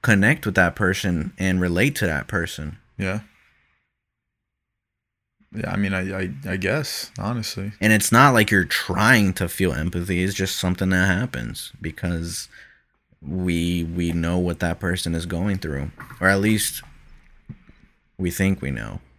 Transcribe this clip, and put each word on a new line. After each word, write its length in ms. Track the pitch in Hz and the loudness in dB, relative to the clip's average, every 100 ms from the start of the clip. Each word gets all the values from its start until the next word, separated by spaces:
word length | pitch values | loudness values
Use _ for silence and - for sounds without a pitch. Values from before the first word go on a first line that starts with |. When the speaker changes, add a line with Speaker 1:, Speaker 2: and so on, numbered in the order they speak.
Speaker 1:
connect 440 | - 101 104 160 107 | 4 6 6 2 2
with 100 | 92 | 4
that 200 | 87 - | 2 4
person 580 | 95 95 98 85 76 - | 0 2 0 0 -2 -2
and 240 | 95 92 | 0 2
relate 340 | 90 87 135 143 | 2 2 2 2
to 100 | 90 | -2
that 220 | 73 - | -2 -2
person. 500 | 95 82 - 76 - _ - | -4 -4 -6 -10 -12 _ -6
Speaker 2:
Yeah. 240 | 98 104 107 _ _ _ _ _ _ _ _ _ _ _ _ _ _ _ _ _ _ _ _ _ _ 107 | -4 -4 -8 _ _ _ _ _ _ _ _ _ _ _ _ _ _ _ _ _ _ _ _ _ _ -8
Yeah, 160 | 107 | -4
I 40 | 95 | -2
mean, 180 | 98 | 0
I, 260 | 95 95 95 | 0 -2 -4
I, 120 | 92 139 139 | -4 -6 -6
I 120 | 95 | -2
guess, 540 | 95 143 143 - - - | 0 -2 -2 -8 -10 -6
honestly. 540 | 98 120 107 - 101 - | -4 -4 -6 -6 -8 -8
Speaker 1:
And 140 | 110 | -10
it's 180 | 107 - | -6 0
not 220 | 117 139 | 6 6
like 160 | 120 107 | 6 4
you're 120 | 101 87 | 2 2
trying 680 | - - 90 107 123 98 | -2 -2 0 4 4 4
to 140 | 90 87 | 0 -4
feel 240 | - 92 | 0 0
empathy. 520 | 65 85 87 87 90 | 0 -2 -4 -2 0
It's 100 | 92 | 0
just 220 | 95 92 - | -2 -4 -2
something 320 | 92 90 95 | -2 0 2
that 160 | 92 95 | 2 2
happens 680 | 92 120 64 57 - - - | 2 -2 -4 -8 -8 -12 -10
because 720 | 82 - 90 82 85 85 - - - _ _ _ _ _ | -10 -6 -4 -2 -4 -8 -12 -18 -20 _ _ _ _ _
we, 600 | 71 92 90 85 85 87 | -8 -4 0 0 2 0
we 280 | 82 85 85 | -2 -2 0
know 260 | 85 82 90 | 0 0 2
what 200 | 90 82 | 0 0
that 200 | 87 82 | -2 -2
person 360 | 90 87 85 82 | -2 -2 -2 -2
is 100 | 85 | -2
going 340 | 85 101 92 | -2 -2 -2
through, 320 | 76 69 69 - - - | -4 -6 -6 -10 -16 0
or 80 | 92 | 2
at 140 | 98 | 4
least 400 | 107 107 - - - - - - - - - - _ - _ _ _ - | 4 2 0 -6 -14 -20 -20 -20 -20 -20 -20 -20 _ -20 _ _ _ -4
we 140 | 90 | -2
think 300 | - 98 95 | 2 2 2
we 100 | 67 | -2
know. 280 | 62 55 50 - | -6 -6 -10 -14